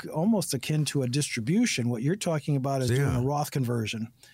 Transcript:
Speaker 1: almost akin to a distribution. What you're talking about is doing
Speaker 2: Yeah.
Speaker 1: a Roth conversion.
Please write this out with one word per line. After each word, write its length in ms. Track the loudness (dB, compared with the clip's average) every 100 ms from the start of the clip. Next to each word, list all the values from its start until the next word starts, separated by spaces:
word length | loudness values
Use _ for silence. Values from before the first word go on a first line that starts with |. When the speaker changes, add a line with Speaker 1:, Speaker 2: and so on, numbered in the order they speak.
| -6
Speaker 1:
almost 440 | 0 2 2 0
akin 320 | -4 0 0 0
to 180 | 0
a 40 | 0
distribution. 840 | 0 -2 -4 0 2 2 0 0
What 120 | 0
you're 140 | 0 0
talking 400 | 0 -2 0 0
about 260 | 2 0
is 60 | 2
doing 140 | 2
Speaker 2:
Yeah. 180 | 2 2
Speaker 1:
a 40 |
Roth 280 | 0 0 -2
conversion. 600 | -2 0 0 -2 -4 -8 _ -20